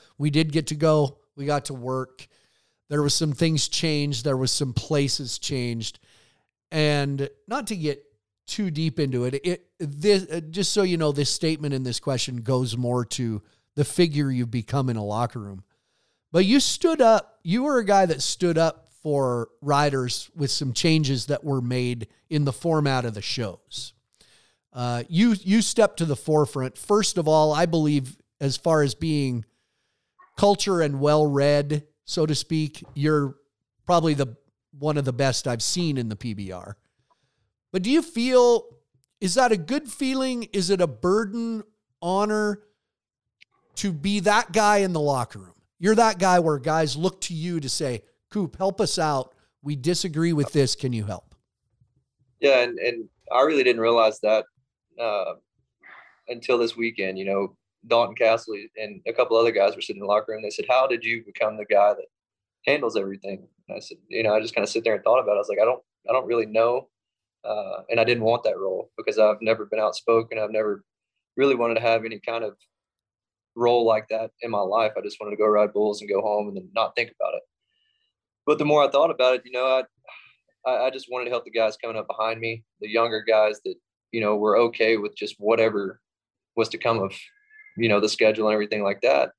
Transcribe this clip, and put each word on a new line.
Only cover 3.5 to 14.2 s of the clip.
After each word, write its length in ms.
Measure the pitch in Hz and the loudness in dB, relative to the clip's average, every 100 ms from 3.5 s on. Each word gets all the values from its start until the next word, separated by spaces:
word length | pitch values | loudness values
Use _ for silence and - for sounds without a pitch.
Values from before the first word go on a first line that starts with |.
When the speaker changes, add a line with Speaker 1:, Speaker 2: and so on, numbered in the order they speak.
| 151 - | 2 -2
Speaker 1:
changed. 560 | - 165 151 143 123 | -2 -2 0 -2 -2
There 140 | 143 131 | -2 0
was 120 | 127 | -2
some 220 | - 135 | -2 -2
places 680 | - - 147 139 - 123 - | -4 -2 0 0 -2 -6 -8
changed. 600 | - 135 120 117 110 - _ _ _ _ _ _ _ | -6 -4 -4 -6 -8 -12 _ _ _ _ _ _ _
And 580 | 160 151 147 139 139 139 _ - | 0 2 2 -2 -4 -6 _ -8
not 200 | 262 220 | -8 -6
to 100 | 190 | -4
get 260 | 151 139 _ _ _ _ - | -4 -6 _ _ _ _ -12
too 240 | - 190 | -4 -4
deep 280 | 151 160 - | -2 -2 -2
into 280 | 139 127 123 | -2 -2 -2
it, 120 | 139 | -4
it, 220 | 180 180 _ - | -4 -6 _ -12
this, 480 | 151 143 202 196 185 | -10 -2 2 2 0
uh, 100 | 170 | -10
just 320 | 160 175 185 | -8 -4 -2
so 100 | 208 | 0
you 140 | 185 165 | 0 2
know, 160 | 156 | 0
this 160 | 143 135 | 0 -2
statement 460 | - 160 151 147 | -2 -2 -2 -4
and 100 | 135 | -4
this 160 | 127 - | -4 -6
question 380 | 143 127 - 123 | -4 -4 -4 -6
goes 360 | 113 127 123 | -2 0 0
more 300 | 117 120 123 | -2 -2 -2
to 380 | 117 - 117 104 _ _ _ | -2 -4 -4 -4 _ _ _
the 100 | - | -4
figure 460 | 139 - 175 147 | -2 2 0 2